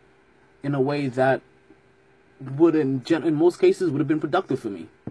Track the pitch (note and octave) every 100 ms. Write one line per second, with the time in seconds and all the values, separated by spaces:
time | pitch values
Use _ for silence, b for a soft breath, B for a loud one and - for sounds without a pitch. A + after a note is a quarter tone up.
0 | _ _ _ _ _ _ C#3 C#3+ C3 C#3+
1 | C#3 A#2+ C3 B2+ - _ _ _ _ _
2 | _ _ _ - C3 C3+ E3 D#3 C3+ C3+
3 | - D#3+ E3 D3+ F3 - F#3 F#3+ F3+ C#3+
4 | C#3 D#3 D3+ F3 - C3 A2 F#2+ D#2+ _
5 | -